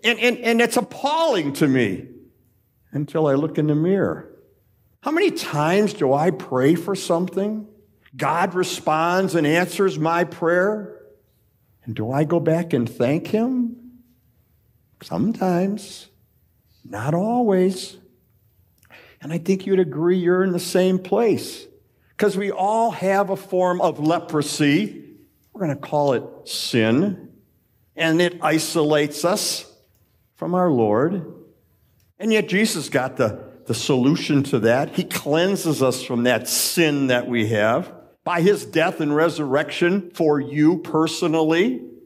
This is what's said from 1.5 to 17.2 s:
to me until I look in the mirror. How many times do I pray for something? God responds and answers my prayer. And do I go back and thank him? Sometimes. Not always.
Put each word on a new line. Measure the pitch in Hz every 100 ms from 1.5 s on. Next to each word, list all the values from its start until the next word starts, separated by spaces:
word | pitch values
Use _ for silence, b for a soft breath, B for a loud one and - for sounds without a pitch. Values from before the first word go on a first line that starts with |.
to | 139 151
me | 131 110 92 - - - _ _ _ _ _ _
until | 143 147 170 156
I | 139
look | 156 160
in | 151
the |
mirror. | 151 165 196 117 78 - - _ _ _ _ _ _
How | 269
many | 311 381
times | - - 147 151 190 214
do | - 139
I | 139 165
pray | - - 127 135 170
for | -
something? | 190 - 170 180 190 202 214 214 - _ _ b 131
God | 143 160 185
responds | 180 180 - - 156 165 180 190
and | 165 147
answers | 165 180 - 190 151
my | 156 170 175
prayer. | - 165 175 190 214 196 - - _ _ _ _ _ _ _ -
And | 110
do | 110
I | 135 151
go | 170
back | 151 160 170
and | 135 117
thank | - 123 156 -
him? | 214 240 254 233 - - - _ _ _ _ _ _ _ _ _ _
Sometimes. | - 82 185 226 185 175 190 214 - - - _ _ _ _ _ _ _
Not | - 98 123
always. | 165